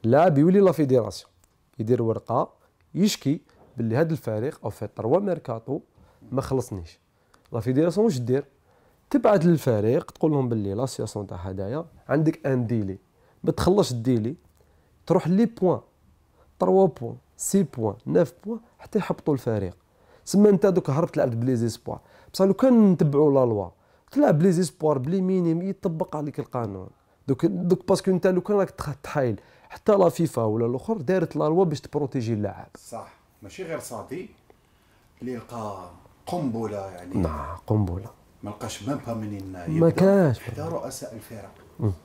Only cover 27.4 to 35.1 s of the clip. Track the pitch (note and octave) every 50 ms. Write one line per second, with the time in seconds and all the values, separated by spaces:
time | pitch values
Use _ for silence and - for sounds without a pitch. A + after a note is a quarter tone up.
27.4 | - E3+ F#3+ F3 F#3 F3 F#3 F3+ - - G3 F3+ - F#3+ F#3 F3 - F#3+ F#3 F3
28.4 | F3 - G#3 G3+ F#3 - - - - D3 C#3+ _ - - - D3+ C3+ A#2+ G#2 -
29.4 | _ _ _ _ _ _ - - _ - G#3 F#3+ F3+ E3+ - - E3+ - - B2
30.4 | A2+ A2 G#2+ A#2 A#2+ A#2 B2 B2+ - - A3+ G#3+ C3+ A#2+ F#3 F#3+ E3+ E3 - D3
31.4 | D3+ D3+ D#3+ F3+ G3 E3 D3+ B2 - - - - D3 B2+ - C#3 A2+ A2+ A#2 G#2
32.4 | G#2 G2 F#2+ - - - _ - - - A#2 A2 G2 - - _ _ _ _ _
33.4 | G#2+ F#2+ - - F#3 E3 D#3+ C3+ - - A#2+ G#2+ - - C3+ F3+ - - _ _
34.4 | _ _ - _ _ _ _ _ _ _ _ _ _ _